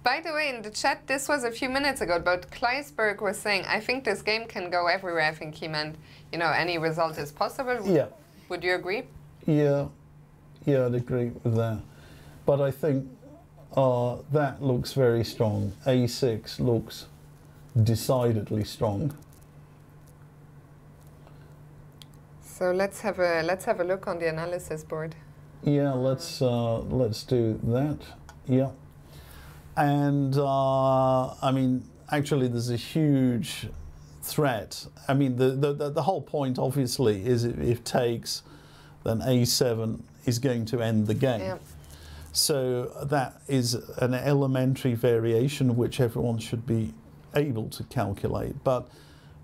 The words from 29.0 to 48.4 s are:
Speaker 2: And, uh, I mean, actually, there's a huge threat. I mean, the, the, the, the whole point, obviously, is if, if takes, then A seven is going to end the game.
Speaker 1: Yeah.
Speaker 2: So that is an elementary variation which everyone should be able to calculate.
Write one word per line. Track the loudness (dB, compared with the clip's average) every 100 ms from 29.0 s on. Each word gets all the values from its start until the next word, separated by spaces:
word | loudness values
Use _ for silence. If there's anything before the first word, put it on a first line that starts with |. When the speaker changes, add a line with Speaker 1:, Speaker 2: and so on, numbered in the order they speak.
| -20 -20 -20 -20 -18 -20 -10 0
Speaker 2:
And, | 2 4 2 2 2 2
uh, | 2 2 2 4 4 4 4 4 0 -2
I | 0
mean, | 2 2 0 -4 -20 -4
actually, | -2 2 2 2
there's | 0 -2
a | -4
huge | -2 0 4 4 4 2 -2 -6 -10 -12 -14 -18 -20 -14
threat. | -6 0 2 0 -6 -12 -14 -16 0
I |
mean, | 2 2 4
the, | 2
the, | 4 0
the, | 0 -4
the | -2
whole | 0 -2
point, | -2 -4 -2 0
obviously, | -2 0 -2 2 2 2 2
is | 2 2
if, | 0
if | 0 0 0
takes, | 0 0 -2 -4 -8 -10 -20 -20 -20 -20 -8 -2
then | -2
A | 2 4 4
seven | 2 2 0 -2 -6 -10 -6 -2
is | 0
going | 0 0 -2
to | -2
end | 2 2 2
the |
game. | 2 2 0
Speaker 1:
Yeah. | -4 -8 -12 -20 -20 -20 -18 -18 -8
Speaker 2:
So | -2 0 2 2 0 -2 -6 -2
that | 0 0 -6 -2
is | 0 2 -2 -6 -2
an | 0
elementary | 0 2 2 4 2 2 2 0 2
variation | 4 4 4 4 2 2 2 4
which | 0 2
everyone | 0 2 -2 -2
should | -4 -6 0
be | 0 0 -6 -20 -20 -4 0
able | 0 -2 -4
to | -8 -8
calculate. | -2 -2 -2 -2 -2